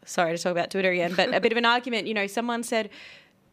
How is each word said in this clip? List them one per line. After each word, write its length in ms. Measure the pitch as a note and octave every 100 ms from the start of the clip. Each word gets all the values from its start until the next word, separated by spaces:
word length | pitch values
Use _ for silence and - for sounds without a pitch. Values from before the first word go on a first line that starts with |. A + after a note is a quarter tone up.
Sorry 320 | - - E3+ E3+
to 60 |
talk 100 | F3+
about 200 | E3+ -
Twitter 180 | F#3+ F#3
again, 220 | F3+ F3 F#3
but 180 | F#3
a 60 | D3
bit 120 | A3+
of 40 | A3+
an 80 | A#3
<laughs> 100 | A#3+
argument. 320 | B3 A3+ F3+
You 60 |
know, 140 | G#3+ G3
someone 360 | G#3+ A#3+ A#3
said, 260 | A#3 A3+ G#3 - - - _ _ _